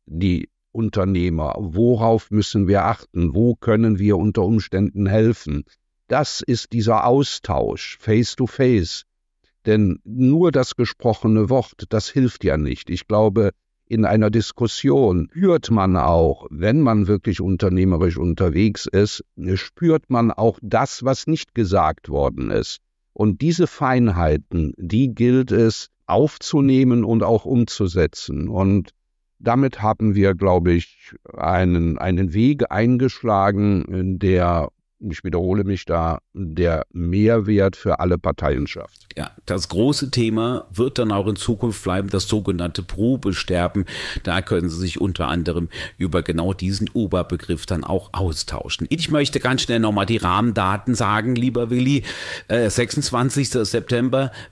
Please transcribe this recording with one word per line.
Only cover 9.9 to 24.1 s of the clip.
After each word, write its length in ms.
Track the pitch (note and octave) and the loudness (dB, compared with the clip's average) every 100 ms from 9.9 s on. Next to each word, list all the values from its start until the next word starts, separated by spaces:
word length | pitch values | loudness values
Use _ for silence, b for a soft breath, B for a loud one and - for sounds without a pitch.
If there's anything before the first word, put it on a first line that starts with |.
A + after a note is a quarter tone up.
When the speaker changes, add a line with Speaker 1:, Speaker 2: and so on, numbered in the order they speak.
| - | -2
Speaker 1:
nur 480 | - B2 B2+ D#3+ F3 | -6 0 2 4 4
das 240 | C3+ B2+ - | 2 -2 -2
gesprochene 720 | A#2+ - A#2+ G#2+ A2 G#2+ G2+ | -4 -2 -2 0 2 2 2
Wort, 360 | C3 - - - | 0 -2 -8 -4
das 220 | A2 - | -4 -2
hilft 340 | C#3 B2+ - | 0 0 0
ja 140 | F2+ D2 | -2 0
nicht. 320 | C#2+ B1+ - | -2 -6 -8
Ich 180 | E2+ - | -8 -2
glaube, 440 | G#2+ A2 G2+ G2+ - _ _ - | 2 2 4 0 -2 _ _ -4
in 180 | A2 | 0
einer 240 | G2+ G#2+ G#2+ | 2 2 2
Diskussion 1000 | A2+ - - A#2 - C#3 C#3 A2+ F2+ - | 2 -2 -2 -4 -2 2 4 4 2 -2
spürt 400 | E3 F#3+ D#3+ - | 0 2 2 2
man 260 | A2 F#2+ F2+ | 2 2 2
auch, 500 | C2+ E2+ D#2+ C#2 - | 4 4 2 0 -8
wenn 320 | D2 G2+ D3 | -4 0 2
man 240 | C3+ G#2+ F#2+ | 4 2 2
wirklich 340 | G2+ - F2 | 0 -2 -2
unternehmerisch 760 | F#2+ F2+ G2 F#2 F#2+ E2 F2+ E2 | -2 0 0 2 2 2 0 0
unterwegs 680 | E2+ D#2+ F#2 D#2 G#2+ G2+ | -2 0 0 2 0 -2
ist, 400 | - F#2+ G#2+ - - - F2+ | -2 0 0 -4 -16 -8 -4
spürt 560 | F#2 - - E3 D#3 - | -4 -6 -2 0 0 0
man 200 | B2 A#2 | 0 0
auch 280 | - A2+ - | 2 0 0
das, 440 | G2+ A2+ C3+ - | -2 0 0 -2
was 220 | B2+ C3 - | -2 -2 -2
nicht 280 | D#3+ - | -4 -4
gesagt 560 | A#2 F#2+ F#2+ D#2 D2+ - | -2 0 2 2 -2 -4
worden 400 | C#2+ C#2 B1 A1+ | -2 -2 -2 -2
ist. 300 | G1+ - - _ _ _ | -2 -4 -10 _ _ _
Und 260 | - G#2+ F2 | -2 0 0
diese 260 | D#3 E3+ E3+ | 0 0 0
Feinheiten, 1080 | - C3+ B2+ A#2+ | 0 0 2 2